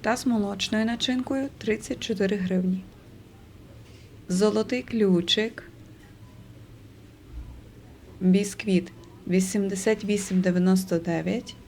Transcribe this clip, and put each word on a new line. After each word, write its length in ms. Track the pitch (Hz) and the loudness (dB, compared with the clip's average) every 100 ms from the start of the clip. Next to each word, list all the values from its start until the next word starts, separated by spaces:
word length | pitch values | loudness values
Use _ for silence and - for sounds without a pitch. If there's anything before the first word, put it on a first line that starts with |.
Та 160 | 220 247 | 0 0
з 100 | 269 | 0
молочною 580 | 233 202 196 - 214 | 0 0 -4 -2 0
начинкою, 640 | 220 233 - 254 254 269 269 - | 0 -2 -2 -2 -2 -2 -4 -6
тридцять 420 | - 220 - 254 | -4 -4 -4 -8
чотири 360 | - 202 196 208 | -4 -2 0 0
гривні. 480 | 185 185 185 185 - - - - - - - - - - - - - - - | 0 0 0 -2 -6 -20 -20 -20 -20 -20 -20 -20 -20 -20 -20 -20 -20 -20 -6
Золотий 540 | 185 214 208 220 247 | 2 2 2 -2 -4
ключик. 800 | 247 233 202 180 175 - 220 - - - - - - - - - - - - - - - - - - - - - - - - - - - | -4 0 4 4 2 0 0 -6 -18 -20 -20 -20 -20 -20 -20 -20 -20 -20 -20 -20 -20 -20 -20 -20 -16 -14 -14 -16 -20 -20 -20 -20 -20 0
Бісквіт, 720 | 185 185 202 - 214 185 175 - - - - | 4 4 4 -4 2 2 2 -14 -20 -18 0
вісімдесят 760 | 185 190 208 196 190 220 214 | 0 2 0 -2 0 0 0
вісім 360 | 202 208 196 185 | 0 -2 2 2
дев'яносто 580 | 185 180 180 190 185 170 | 2 4 4 4 2 -2
дев'ять. 580 | 170 165 165 220 - - | 0 -2 -2 -4 -6 -18